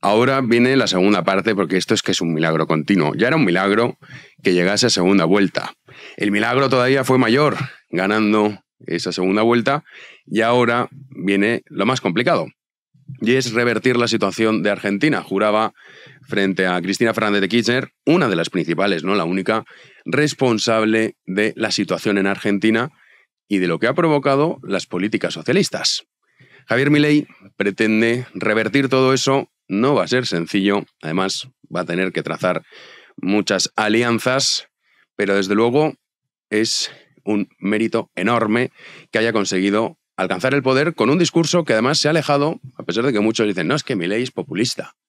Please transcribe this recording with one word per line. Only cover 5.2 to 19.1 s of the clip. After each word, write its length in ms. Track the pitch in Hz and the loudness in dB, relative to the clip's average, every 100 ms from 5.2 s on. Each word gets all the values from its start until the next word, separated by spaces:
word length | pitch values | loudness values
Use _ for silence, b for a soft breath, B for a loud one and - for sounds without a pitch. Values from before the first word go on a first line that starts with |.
| 82 | 4
vuelta. 480 | 101 95 - - - _ B B B | 2 2 -2 -8 -14 _ B B B
El 140 | 104 | -2
milagro 400 | 101 113 127 135 | 0 0 0 0
todavía 340 | 131 123 139 | 2 2 0
fue 140 | 127 131 | 2 2
mayor, 380 | 117 123 147 101 131 B _ | 4 4 2 0 -8 B _
ganando 680 | 87 95 107 107 107 104 101 _ _ - | -4 0 2 2 2 2 -2 _ _ -8
esa 260 | 85 90 | -6 -4
segunda 300 | 87 92 101 | -2 0 2
vuelta, 420 | 113 120 113 143 - B B B | 2 2 2 -2 -6 B B B
y 160 | - 92 | -6 0
ahora 480 | 113 123 117 120 120 - - | 2 2 2 0 -4 -10 -20
viene 520 | - 90 98 104 117 _ | -8 0 2 2 0 _
lo 180 | - | -4
más 160 | 101 127 | -2 0
complicado, 480 | 98 87 120 147 67 _ _ _ _ _ - - | -2 0 0 0 -2 _ _ _ _ _ -20 -6
y 140 | 107 | 0
es 180 | 131 123 | 0 0
revertir 440 | 110 120 110 127 120 | 0 0 0 0 0
la 100 | 117 | 0
situación 540 | 110 98 92 113 107 | 0 -2 0 0 2
de 80 | 101 | 0
Argentina. 520 | 98 104 101 151 117 | -2 -2 0 0 -2
Juraba 520 | - 95 107 107 110 _ B B B B - | -2 0 2 2 -2 _ B B B B -6
frente 400 | 98 98 92 92 | -2 0 0 0
a 140 | 90 | 0
Cristina 340 | 87 98 117 | -2 -2 0
Fernández 280 | 110 107 101 | 0 0 0
de 60 | 98 | 0
Kirchner, 440 | 117 110 123 127 _ | 0 0 -2 -4 _
una 240 | - 170 135 | 0 2 2
de 60 | |
las 160 | 87 85 | 0 -2
principales, 540 | 92 80 82 98 87 | -4 -2 -2 0 -2
no 100 | 82 | -2